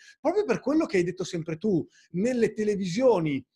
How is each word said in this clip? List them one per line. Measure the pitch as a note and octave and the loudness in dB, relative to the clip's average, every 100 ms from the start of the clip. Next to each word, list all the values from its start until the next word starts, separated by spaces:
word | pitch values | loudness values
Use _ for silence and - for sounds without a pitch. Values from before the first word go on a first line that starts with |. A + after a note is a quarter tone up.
| - - | -14 -6
Proprio | C#4+ G4 C4+ | -2 -2 -2
per | F#3 | -2
quello | B3+ D#4 E4 | 0 0 2
che | F#3+ | 0
hai | |
detto | F3 F3 | -2 -4
sempre | F3+ F3 D#3 D#3+ | -8 -6 -8 -4
tu, | G#3+ E3+ - _ _ | 0 0 -2 _ _
nelle | E3+ A#3 A#3+ G#3+ | -4 -2 0 0
televisioni, | - G#3 G3 F#3+ F#3 C4 F#3+ D#3+ C3+ - | 0 -2 -2 -2 2 4 4 2 -2 -6